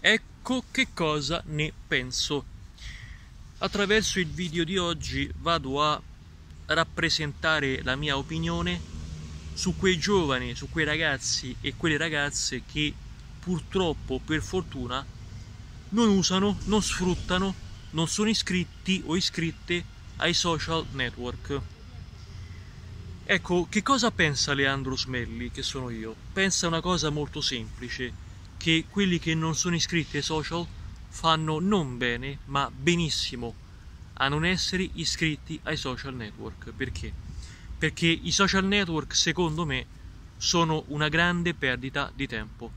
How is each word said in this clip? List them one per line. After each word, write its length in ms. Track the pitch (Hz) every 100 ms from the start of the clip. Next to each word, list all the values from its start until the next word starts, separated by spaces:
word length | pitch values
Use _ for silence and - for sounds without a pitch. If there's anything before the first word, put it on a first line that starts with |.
Ecco 640 | 175 220 - - - 254 -
che 180 | - 262
cosa 480 | - 160 151 139 - -
ne 260 | 151 156 - -
penso. 560 | 147 127 - - 147 - - - - - - - - - - - -
Attraverso 600 | 190 202 202 214 196 196
il 80 | 165
video 380 | 147 180 165 160
di 120 | 190
oggi 540 | 175 160 - 131 139 -
vado 440 | 160 165 135 139
a 200 | 151 151 - - - - - - -
rappresentare 1160 | 160 160 - 165 - 151 - 160 156 139 131
la 140 | 127 135
mia 220 | 151 139
opinione 600 | 147 160 165 170 175 175 - - - - - - -
su 240 | - 185 156
quei 200 | 185 180
giovani, 560 | 151 202 151 127 123
su 160 | 120 135
quei 140 | 139
ragazzi 720 | 151 156 160 135 - - 127 117
e 140 | 139 127
quelle 180 | 165 147
ragazze 680 | 160 151 143 - - 127 -
che 240 | 147 147 - - - - -
purtroppo, 800 | - 175 - 196 180 143 - 131
per 220 | - 156
fortuna, 640 | - 185 170 139 120 127 139 - - - - - - - -
non 180 | 208 226
usano, 480 | 196 175 185 202 175 127
non 180 | 214
sfruttano, 720 | 190 - 180 170 - 180 196 185 - - -
non 180 | 151 165
sono 180 | - 214
iscritti 720 | 214 - 180 165 - - 185 156
o 100 | 170
iscritte 680 | - - 165 - - 175 170 - - -
ai 160 | 156
social 520 | 170 175 160 160 165 135
network. 680 | 131 123 107 123 120 - 139 - - - - - - - - - - - - - - - - -
Ecco, 360 | 190 - 180 170
che 140 | 214
cosa 260 | 196 277 226
pensa 460 | - 160 139 - 139
Leandro 420 | 139 139 135 131
Smelli, 540 | 135 127 113 117 120
che 100 | 127
sono 300 | 131 135 127
io? 240 | 113 110 110 -
Pensa 320 | - 190 - 175
una 160 | 165
cosa 300 | 175 175 151
molto 300 | 147 147 151
semplice, 680 | 139 127 110 - 123 - 123 - - - - -
che 280 | 165 160 160
quelli 300 | 202 196 175
che 160 | 165 160
non 180 | 160
sono 220 | 160 180 170
iscritti 420 | - 170 139 151
ai 60 |
social 420 | 139 156 143 170 170 - - - -
fanno 500 | - 160 160 156 156
non 400 | 185 208 143 123
bene, 400 | 123 120 135 139 -
ma 260 | 139 131 131
benissimo 800 | 143 175 160 - - 127 120 - - - - - -
a 160 | - 135
non 160 | 147 170
essere 440 | 185 - 185 180
iscritti 680 | - 156 - 160 147 - 160
ai 160 | - 156
social 380 | 143 123 139 131
network. 560 | 107 104 110 - -
Perché? 420 | 110 131 - 117 - - - - - - -
Perché 300 | 156 - 170
i 240 | 165 175
social 340 | - 196 190 190
network, 500 | 202 185 160 135 -
secondo 480 | - 160 170 156
me, 220 | 165 127 - - - - - -
sono 480 | - 170 165 156 -
una 200 | 147 151
grande 460 | 160 175 175 170
perdita 580 | 165 135 123 131 147 139 -
di 100 | 135
tempo 460 | 113 107 - 117